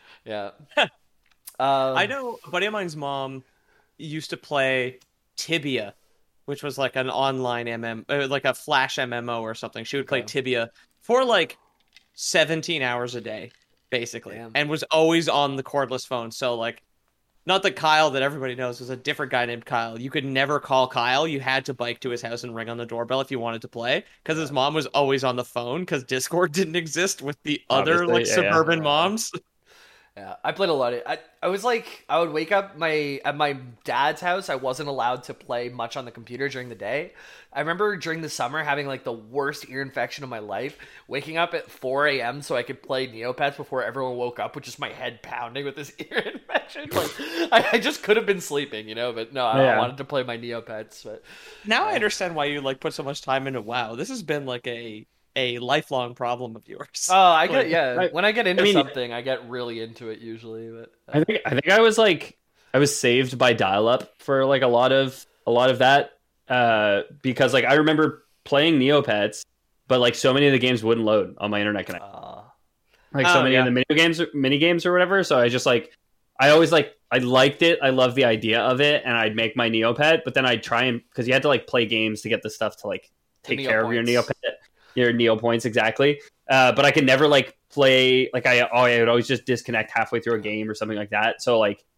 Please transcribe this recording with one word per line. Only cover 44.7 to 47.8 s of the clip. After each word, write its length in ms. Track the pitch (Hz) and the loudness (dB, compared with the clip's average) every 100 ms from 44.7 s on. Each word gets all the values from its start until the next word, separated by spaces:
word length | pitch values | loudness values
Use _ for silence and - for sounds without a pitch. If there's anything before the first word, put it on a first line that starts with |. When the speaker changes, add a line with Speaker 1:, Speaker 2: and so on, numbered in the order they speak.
| - | -10
Speaker 1:
my 80 | - | -10
head 340 | - 123 117 | -8 -10 -10
pounding 420 | - 127 120 131 | -14 -12 -10 -8
with 120 | 143 139 | -10 -10
this 160 | - - | -14 -14
<laughs> 40 | |
ear 180 | - 349 208 | -6 -6 -6
infection. 540 | 427 - - - 294 302 | -10 -4 -4 -4 -16 -6
Like, 200 | - - - 302 330 330 | -4 -4 -8 -10 -4 2
I, 160 | 233 180 | 2 4
I 40 | |
just 240 | 226 | 0